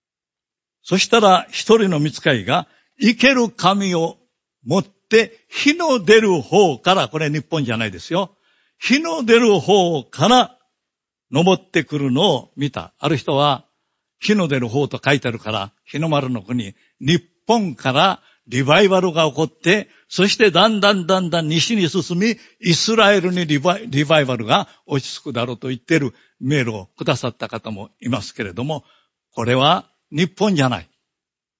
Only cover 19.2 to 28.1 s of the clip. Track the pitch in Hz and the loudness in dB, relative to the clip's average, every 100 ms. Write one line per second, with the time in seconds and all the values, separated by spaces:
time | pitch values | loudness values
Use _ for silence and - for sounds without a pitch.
19.2 | 156 135 160 _ 170 208 - _ - - | -2 -2 -6 _ -2 -2 -2 _ -10 -2
20.2 | 196 - 208 170 220 208 202 196 165 190 | 0 2 2 4 2 2 0 0 0 -2
21.2 | 175 170 151 160 190 220 170 175 - 175 | 0 -2 -2 -2 0 0 0 -2 -4 -2
22.2 | 226 - - _ 175 156 - 226 202 202 | -2 -4 -10 _ -2 -2 0 2 4 4
23.2 | 180 180 160 143 175 202 226 139 151 156 | 0 -4 -2 0 0 -2 -4 -2 2 2
24.2 | 131 117 110 185 - _ - 139 - - | 2 -2 0 -2 -2 _ -6 -6 -6 -14
25.2 | 151 120 120 120 131 127 - 160 127 - | -10 -6 -6 -8 -8 -8 -2 0 -2 -8
26.2 | _ - 127 147 117 104 90 - 135 127 | _ -8 -2 -2 -2 -6 -12 -8 -4 -4
27.2 | 123 - 117 113 113 101 - _ 240 | -4 -8 -12 -12 -12 -14 -16 _ -8